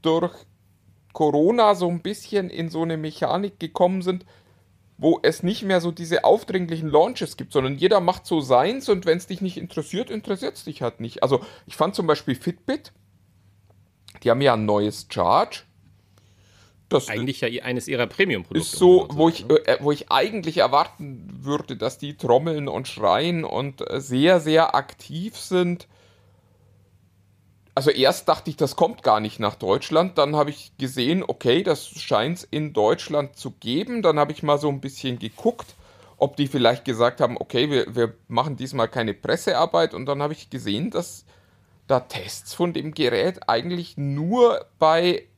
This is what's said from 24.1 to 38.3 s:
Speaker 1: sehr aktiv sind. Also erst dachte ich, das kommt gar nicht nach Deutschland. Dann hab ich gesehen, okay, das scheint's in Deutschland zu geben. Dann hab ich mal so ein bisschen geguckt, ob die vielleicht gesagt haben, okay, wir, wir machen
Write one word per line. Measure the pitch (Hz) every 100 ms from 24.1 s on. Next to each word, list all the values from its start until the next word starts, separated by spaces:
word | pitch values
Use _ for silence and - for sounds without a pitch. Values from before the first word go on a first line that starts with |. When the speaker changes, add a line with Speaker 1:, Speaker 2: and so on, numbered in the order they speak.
| 127 156 180
Speaker 1:
sehr | 151 156 165
aktiv | - 135 - - 151 208 -
sind. | - 185 175 175 - _ _ _ _ _ _ _ _ _ _ _ _ _ _ _ _ _ _
Also | 135 139
erst | 131 131 180 -
dachte | 151 -
ich, | 143
das | 139
kommt | - 170 -
gar | 131 107
nicht | 107 -
nach | 104
Deutschland. | - 95 107 - 156 185 180
Dann | 143
hab | 151 147
ich | 143 - -
gesehen, | 131 131 127 185
okay, | - - 123 143
das | 196 151 -
scheint's | - - 110 123 175 -
in | 151 151
Deutschland | 127 107 165 - 151 139 -
zu | 131
geben. | - 113 139 240 240
Dann | 170 151
hab | 147
ich | 151
mal | 147 143
so | 147
ein | 135
bisschen | 139 - 135 120
geguckt, | 110 - 226 - - - - _ - _
ob | 143 139
die | 143
vielleicht | 139 120 123 -
gesagt | 113 120 -
haben, | 123 120
okay, | - 123 147
wir, | 135 -
wir | 120 117 -
machen | _